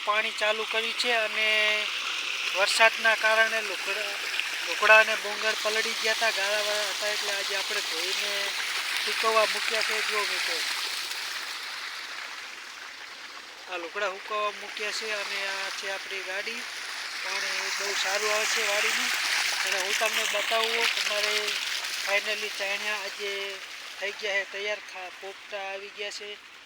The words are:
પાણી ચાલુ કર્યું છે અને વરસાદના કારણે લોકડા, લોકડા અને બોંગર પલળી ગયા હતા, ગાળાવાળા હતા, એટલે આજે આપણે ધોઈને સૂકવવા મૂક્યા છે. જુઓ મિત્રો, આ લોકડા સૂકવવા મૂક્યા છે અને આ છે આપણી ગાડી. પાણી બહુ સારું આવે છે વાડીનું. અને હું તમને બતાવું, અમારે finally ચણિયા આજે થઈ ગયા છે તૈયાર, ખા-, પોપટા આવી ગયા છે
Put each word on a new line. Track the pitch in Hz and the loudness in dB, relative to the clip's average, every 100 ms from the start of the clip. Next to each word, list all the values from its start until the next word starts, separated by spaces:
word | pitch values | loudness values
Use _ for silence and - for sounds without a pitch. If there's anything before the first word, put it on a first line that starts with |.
| - | 2
પાણી | 214 220 | 2 2
ચાલુ | 208 214 220 | 2 2 2
કર્યું | 214 226 226 | 0 0 0
છે | 220 247 | 2 2
અને | 233 214 214 214 214 214 214 208 - - - - - - 180 | 4 2 2 4 4 4 2 0 -2 -2 -2 -2 -2 0 2
વરસાદના | 196 - 220 226 226 214 | 4 8 6 8 4 6
કારણે | 220 220 220 220 | 6 6 6 4
લોકડા, | 202 180 196 202 208 202 - - - - 175 | -2 -2 -2 -2 -2 -4 -2 -2 -2 -2 -4
લોકડા | 170 208 220 | 4 10 10
અને | 220 214 | 10 4
બોંગર | 202 208 220 214 | -2 0 0 0
પલળી | 214 220 226 220 | 2 2 0 0
ગયા | 220 | 0
હતા, | 220 226 | 2 2
ગાળાવાળા | 202 196 214 208 208 202 | 2 2 2 2 0 0
હતા, | 185 208 | -2 -2
એટલે | 208 208 | 0 0
આજે | 202 196 196 | 0 0 -2
આપણે | 190 208 | -2 -2
ધોઈને | 185 160 180 196 208 202 202 - - - - - 214 | -2 -2 0 0 0 -2 -2 -2 -2 -2 -2 -2 0
સૂકવવા | - 226 220 208 | 0 4 4 4
મૂક્યા | 208 - 220 | 2 0 0
છે. | 208 214 | 0 0
જુઓ | 208 214 | 0 0
મિત્રો, | 190 180 - 175 - - - - - - - - - - - - - - - - - - - - - - - - - - - - - - - | 0 0 0 -2 -2 -2 -4 -4 -4 -6 -6 -6 -8 -8 -8 -8 -8 -8 -8 -8 -10 -10 -10 -12 -12 -12 -12 -12 -12 -12 -12 -12 -14 -14 -8
આ | 180 | -6
લોકડા | 165 202 202 | -4 -2 -2
સૂકવવા | 190 - 214 208 | -2 -4 -2 0
મૂક્યા | 202 202 - 214 | -2 -8 -6 -4
છે | 202 220 | -4 -2
અને | 208 190 196 196 | -4 -2 -4 -2
આ | 196 190 | -4 -4
છે | - 202 | -4 -4
આપણી | 190 - 190 | -6 -6 -6
ગાડી. | 185 190 214 240 - - - - - - | -4 -4 -4 -6 -6 -8 -8 -6 -6 -6
પાણી | 185 196 196 190 190 - | -4 -2 -2 -2 -2 -2
બહુ | 202 196 | 0 0
સારું | 190 202 214 | 2 2 2
આવે | 214 214 | 2 2
છે | 233 214 | 2 2
વાડીનું. | 208 214 233 254 - - - - - - | 2 2 2 0 0 2 2 2 2 2
અને | 196 | 0
હું | 185 208 | 2 2
તમને | 220 220 | 2 2
બતાવું, | 220 208 202 226 226 233 | 0 0 0 2 2 2
અમારે | 226 - - 208 208 208 208 - - - - - - | 2 2 0 2 2 2 0 -2 -2 -4 -4 -4 0
finally | 202 220 208 208 - | 0 0 -2 -4 -2
ચણિયા | 196 202 214 214 | -2 -2 -2 -4
આજે | 202 202 202 196 196 196 - - - - | -4 -6 -4 -4 -6 -8 -10 -12 -12 -6
થઈ | 190 | -6
ગયા | 202 214 | -4 0
છે | 196 190 | 0 0
તૈયાર, | 196 208 208 | -4 -4 -6
ખા-, | - 190 180 - | -8 -10 -10 -10
પોપટા | 190 190 - 208 196 | -12 -12 -10 -8 -6
આવી | 196 202 208 | -8 -10 -8
ગયા | 208 | -8
છે | 202 208 208 - - | -8 -10 -12 -16 -20